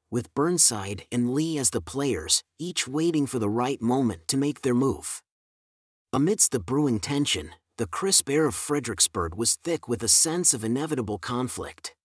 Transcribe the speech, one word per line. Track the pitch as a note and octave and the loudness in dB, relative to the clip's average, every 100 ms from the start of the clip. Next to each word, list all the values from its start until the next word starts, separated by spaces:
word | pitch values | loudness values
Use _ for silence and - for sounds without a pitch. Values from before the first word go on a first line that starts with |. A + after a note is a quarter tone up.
| - | -6
with | A#2+ A#2 - | -6 -4 0
Burnside | D#3 F3 - A2 G2 G2+ - | 2 4 2 2 -4 -8 -4
and | A#2+ A#2+ | -2 0
Lee | C3 D#3+ D3+ | 0 0 0
as | C3 | 0
the | A2+ | -2
players, | F2 C3+ C#3+ F#2 D#2+ - - - | -4 -4 -2 -2 0 -2 -2 -10
each | E3+ - - | -8 -6 -4
waiting | C#3 E3+ D#3 C3+ | 0 0 2 0
for | B2+ | 0
the | G#2 | 0
right | A2+ B2 C#3+ | 0 0 0
moment | A2+ B2+ B2 F2+ - | 0 2 0 -2 -4
to | C3+ | 0
make | C#3+ D3 | 0 0
their | C3+ | 0
move. | B2 C3+ G2 - - - _ _ _ _ _ _ _ _ | 2 2 0 -6 -10 -14 _ _ _ _ _ _ _ _
Amidst | C3+ D#3 G#3+ - | 0 2 4 2
the | B2 | 0
brewing | F2+ C3+ D3 A2 | 0 0 2 0
tension, | - C#3+ C#3+ F#2 D2+ - _ - | 0 0 0 -2 -6 -14 _ -6
the | A#2 | -6
crisp | - G3 F#3 - | -2 2 2 4
air | C#3+ D#3 | 2 2
of | G#2 | 0
Fredericksburg | - D3 A#2+ F#2+ - G2 E2+ F#2 | -2 -2 -2 0 0 0 -2 -2
was | A#2 - | -2 -2
thick | - E3 - | -2 -4 -2
with | A#2 | -2
a | A2+ | 2
sense | - D#3+ E3+ F3 | 4 4 2 2
of | B2+ | 2
inevitable | A2 B2 D3+ C#3 G#2+ G#2 | 0 -2 -2 -2 -2 -4
conflict. | - A#2+ B2+ - - - - - | -4 -2 -2 -4 -10 -12 -16 -16